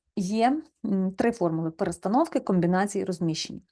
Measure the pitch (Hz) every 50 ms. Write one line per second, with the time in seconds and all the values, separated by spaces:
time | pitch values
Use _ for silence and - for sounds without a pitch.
0 | _ _ - 208 180 185 214 226 226 254 294 320 - _ _ _ - 214 196 190
1 | 185 190 190 - - 233 233 - 175 165 160 160 165 160 160 - 196 175 170 -
2 | - 190 226 277 339 - - 233 214 - 190 175 170 170 180 185 202 202 - 190
3 | 190 190 175 160 170 160 156 - - - - - - _